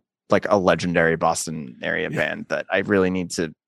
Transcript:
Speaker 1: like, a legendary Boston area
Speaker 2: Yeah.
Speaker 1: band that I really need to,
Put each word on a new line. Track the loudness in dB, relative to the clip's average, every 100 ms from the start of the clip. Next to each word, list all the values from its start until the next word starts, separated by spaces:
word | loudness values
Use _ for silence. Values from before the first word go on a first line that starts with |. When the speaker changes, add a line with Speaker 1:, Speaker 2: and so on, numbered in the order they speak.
| _ _ _
Speaker 1:
like, | 0 2
a | 4
legendary | 4 2 2 2 2 2
Boston | 0 -2 -6 -10 -12 -10
area | -6 -4 -4
Speaker 2:
Yeah. | -4
Speaker 1:
band | -4 -6 -6
that | -6 -2
I | -2
really | 2 2 2
need | 0 -4
to, | -4 -6 -8